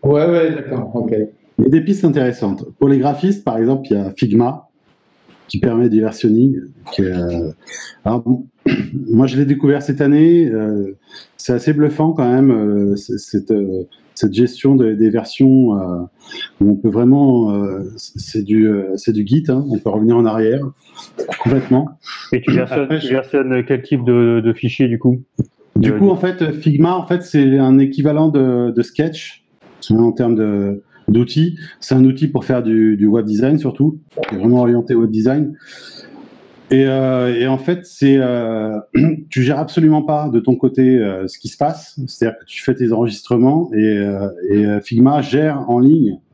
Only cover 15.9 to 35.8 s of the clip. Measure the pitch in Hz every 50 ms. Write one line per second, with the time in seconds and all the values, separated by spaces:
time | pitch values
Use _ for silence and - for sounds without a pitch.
15.9 | 87 87 87 87 _ _ _ - - - - - _ _ 98 101 104 98 - 117
16.9 | 98 110 120 123 135 139 143 135 127 120 117 107 101 101 101 98 95 98 98 92
17.9 | 107 110 - - _ - - - - 110 101 98 107 110 107 110 104 101 95 95
18.9 | 95 98 - - 110 107 104 101 120 156 143 147 131 131 143 143 123 101 - 113
19.9 | 98 110 107 113 120 117 117 113 107 110 110 110 120 139 139 139 139 _ _ _
20.9 | _ - - - _ - - - - - - 113 135 135 135 - 127 127 143 147
21.9 | - _ _ - - - - - - 127 120 - 123 - 127 - - 156 143 135
22.9 | 151 160 151 131 127 135 131 - - 143 135 127 127 127 123 127 139 127 127 -
23.9 | - 131 120 120 123 120 120 117 117 117 113 117 113 - - 123 120 - 139 123
24.9 | 117 117 - 127 123 127 131 _ _ - - - _ _ _ _ _ - - -
25.9 | - 107 196 196 185 180 180 185 180 - 165 156 - 151 156 160 147 139 160 170
26.9 | 185 185 180 - 180 175 180 - - 156 139 135 131 139 135 131 131 135 139 135
27.9 | 135 147 139 151 147 151 156 160 147 143 131 127 123 120 120 120 113 117 117 -
28.9 | _ - 151 165 160 - - - - _ _ _ _ _ _ - _ _ - -
29.9 | 113 110 117 117 113 117 127 120 120 107 110 107 104 101 101 101 101 101 _ _
30.9 | _ _ _ - 104 113 123 123 - 151 160 175 165 - - - - _ - -
31.9 | 131 131 127 131 131 131 156 143 - 127 - - 131 123 117 110 113 110 110 110
32.9 | 107 101 101 107 104 117 110 107 107 104 120 135 151 151 156 135 127 - 135 156
33.9 | 156 156 _ _ _ - - - 110 95 98 113 123 123 123 120 120 120 117 -
34.9 | 131 117 113 110 110 110 110 123 131 147 151 143 151 - - - - -